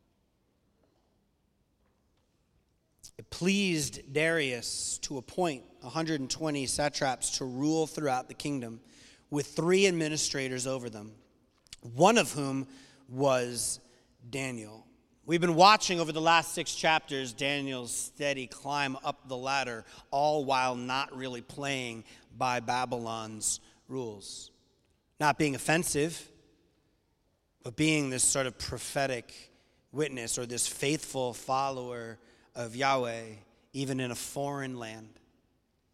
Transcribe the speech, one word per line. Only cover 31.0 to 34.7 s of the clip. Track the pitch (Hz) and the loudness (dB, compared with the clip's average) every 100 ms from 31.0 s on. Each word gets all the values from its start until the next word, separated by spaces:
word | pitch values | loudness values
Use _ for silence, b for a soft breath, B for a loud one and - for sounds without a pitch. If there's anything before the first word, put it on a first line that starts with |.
| - 135 123 | -2 -4 -4
follower | 113 - 131 139 131 123 120 113 113 b b b - | -4 -2 0 0 -4 -8 -8 -10 -14 b b b -8
of | 117 | -6
Yahweh, | 120 139 135 120 113 113 104 - b b | 0 2 2 0 -4 -10 -16 -20 b b
even | 135 135 131 | -6 -2 -2
in | 123 | -2
a | 117 | -4
foreign | - 143 143 139 135 | -8 -6 -4 -4 -6